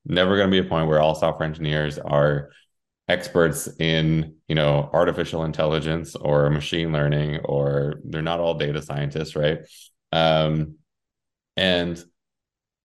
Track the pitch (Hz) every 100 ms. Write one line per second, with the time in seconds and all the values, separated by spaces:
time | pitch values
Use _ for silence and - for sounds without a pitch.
0 | - 87 92 101 98 95 90 82 80 76
1 | 78 78 82 76 80 78 78 76 76 73
2 | - 71 73 73 73 _ _ _ _ _
3 | - 90 - 90 82 73 - - 80 80
4 | 78 80 78 - - 78 73 71 71 78
5 | 87 85 80 85 80 76 78 78 76 82
6 | 78 - 76 73 73 73 73 85 82 78
7 | 73 73 76 73 - 71 71 71 71 -
8 | - 78 80 85 85 78 73 76 - 71
9 | 71 82 78 78 76 82 - - - _
10 | _ 82 80 80 78 78 78 - _ _
11 | _ _ _ _ _ - 92 90 87 85
12 | - _ _ _ _ _ _ _